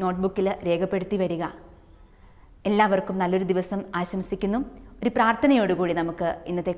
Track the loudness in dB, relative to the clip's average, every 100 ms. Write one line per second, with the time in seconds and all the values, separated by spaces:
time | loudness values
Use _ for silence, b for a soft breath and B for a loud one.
0 | -2 0 -2 0 0 0 0 0 0 -2
1 | -2 0 0 -2 -6 -8 -20 -20 -20 b
2 | b b b b b -6 0 4 4 2
3 | 0 -2 0 0 2 0 0 -6 -4 -6
4 | -4 -4 -4 -4 -2 -2 -4 B B -6
5 | -2 2 2 4 4 6 4 2 2 0
6 | -2 -2 -4 -4 -4 -4 -4